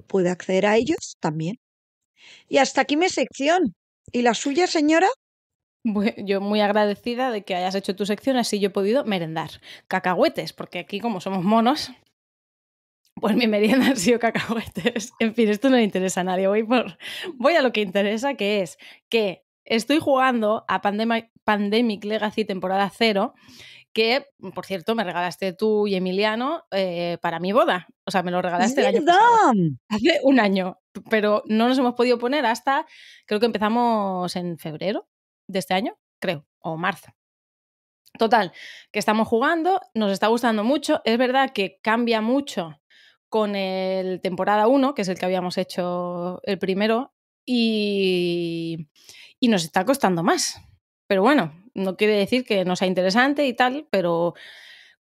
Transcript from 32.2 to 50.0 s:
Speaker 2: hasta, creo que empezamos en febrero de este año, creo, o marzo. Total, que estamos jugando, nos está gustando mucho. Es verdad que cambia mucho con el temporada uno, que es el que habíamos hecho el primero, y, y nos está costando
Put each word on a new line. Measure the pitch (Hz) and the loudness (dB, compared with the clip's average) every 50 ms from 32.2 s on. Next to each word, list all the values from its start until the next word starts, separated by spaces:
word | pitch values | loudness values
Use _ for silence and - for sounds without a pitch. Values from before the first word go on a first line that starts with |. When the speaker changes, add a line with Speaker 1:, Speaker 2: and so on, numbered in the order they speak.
| 240 247 285 311 254 | 0 -2 0 0 0
Speaker 2:
hasta, | 220 247 - - 269 277 302 311 _ - - - - - - _ | 0 -2 -2 -2 -2 -2 -2 -2 _ -16 -20 -20 -20 -20 -20 _
creo | - 214 202 | -4 -2 0
que | 240 | 0
empezamos | 226 214 190 214 208 226 240 240 233 226 214 196 190 185 180 180 175 - | 0 0 0 0 0 2 2 2 2 2 0 0 -2 -2 -4 -4 -4 -6
en | 185 175 175 165 - | -6 -6 -6 -8 -8
febrero | - 160 151 151 165 190 233 339 - _ _ _ _ _ _ _ _ | -10 -10 -8 -6 -4 -4 -4 -4 -8 _ _ _ _ _ _ _ _
de | - 185 190 | -6 -6 -6
este | - - 185 | -4 -2 -2
año, | 190 240 330 427 _ _ _ _ _ | -2 -2 -4 -8 _ _ _ _ _
creo, | - 185 170 147 _ _ _ _ | -6 -4 -4 -6 _ _ _ _
o | - 165 160 | -10 -8 -8
marzo. | 160 180 196 175 - - - _ _ _ _ _ _ _ _ _ _ _ _ _ _ _ _ _ _ _ _ _ | -4 -4 -4 -6 -6 -16 -20 _ _ _ _ _ _ _ _ _ _ _ _ _ _ _ _ _ _ _ _ _
Total, | - 226 214 247 220 190 160 - - - - - - - _ | -2 2 4 4 4 2 0 -6 -16 -20 -20 -20 -20 -20 _
que | - 214 | -8 -4
estamos | - 220 214 220 214 | 0 0 2 2 2
jugando, | - 233 226 262 311 339 330 311 359 392 - - _ - | 2 2 0 2 2 0 0 0 0 0 0 -2 _ -4
nos | 220 214 196 | -2 0 0
está | 196 185 208 | 0 0 2
gustando | 220 233 233 254 233 220 208 208 | 2 2 2 2 0 0 2 2
mucho. | 247 294 302 - 302 302 - - | 0 0 0 2 0 -2 0 2
Es | 226 226 | 0 2
verdad | 240 254 240 254 269 269 262 | 2 2 2 2 2 0 0
que | - 202 190 180 - _ | 0 -4 -4 -4 -6 _
cambia | - 214 220 233 240 233 226 214 | -2 -2 0 0 2 0 0 0
mucho | 214 226 262 285 277 - - 202 165 156 151 _ _ _ _ - - _ _ _ _ _ | 0 0 0 -2 -2 -4 -8 -8 -8 -8 -12 _ _ _ _ -20 -20 _ _ _ _ _
con | - 220 214 208 202 | -2 0 0 0 -2
el | 196 190 190 190 190 185 190 190 190 185 185 185 175 | -4 -4 -4 -4 -4 -2 -2 -2 -2 -4 -4 -6 -4
temporada | - 185 180 190 185 202 208 214 214 | -4 -6 -4 -2 0 2 2 4 4
uno, | 240 277 277 262 277 285 | 4 4 4 2 0 0
que | - 196 | -4 -4
es | |
el | 185 180 | -4 -4
que | - 180 | -4 -2
habíamos | 185 185 185 180 180 - | -2 -2 -2 -2 -4 -4
hecho | 190 180 - - 190 175 180 175 180 175 175 175 175 175 180 180 - - | -4 -6 -4 -4 -6 -4 -4 -4 -4 -6 -6 -6 -6 -6 -8 -8 -8 -6
el | 208 196 175 | -6 -4 -4
primero, | 196 185 190 196 214 220 226 233 277 - _ _ _ _ _ _ _ | -2 -2 0 0 2 2 0 0 -2 -6 _ _ _ _ _ _ _
y, | - 247 240 226 226 214 214 208 208 202 196 190 185 185 180 175 175 175 175 170 165 165 165 165 165 165 165 156 _ _ _ _ - - - - - _ - | -2 0 2 2 2 0 0 -2 0 0 0 2 2 2 0 0 0 -2 -2 -4 -4 -6 -6 -6 -6 -8 -8 -10 _ _ _ _ -20 -20 -20 -20 -20 _ -2
y | 254 | 0
nos | 233 214 175 160 | 2 2 2 0
está | - - 190 185 | -2 -2 -2 0
costando | 240 277 277 | 0 0 2